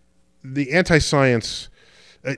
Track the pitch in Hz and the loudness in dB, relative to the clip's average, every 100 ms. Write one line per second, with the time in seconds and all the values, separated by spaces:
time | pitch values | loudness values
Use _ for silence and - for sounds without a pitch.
0 | _ _ _ _ 135 135 131 165 175 160 | _ _ _ _ -10 -6 -2 0 4 2
1 | - 147 135 117 - - - - _ _ | 2 2 2 2 -2 -12 -16 -20 _ _
2 | - _ 131 | -20 _ -10